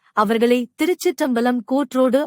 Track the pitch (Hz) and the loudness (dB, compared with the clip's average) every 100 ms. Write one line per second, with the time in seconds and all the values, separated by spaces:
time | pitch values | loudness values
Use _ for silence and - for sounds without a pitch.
0 | _ - 214 226 240 247 233 - 311 359 | _ -2 0 2 2 0 -2 -4 -2 0
1 | 359 262 302 233 247 247 202 262 285 254 | -2 -2 -2 0 0 -2 -2 -2 -2 0
2 | 254 254 | 2 2